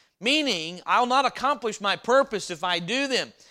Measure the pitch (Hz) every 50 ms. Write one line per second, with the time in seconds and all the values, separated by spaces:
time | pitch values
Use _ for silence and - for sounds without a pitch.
0 | _ _ _ _ 190 240 285 311 294 269 196 170 156 165 180 175 - 165 180 220
1 | 247 240 254 277 269 233 - - 240 277 294 - 247 220 202 - 208 202 185 165
2 | - - 247 269 277 - 220 185 - - 175 147 185 180 175 170 175 165 233 269
3 | 285 269 254 196 151 113 - _ - -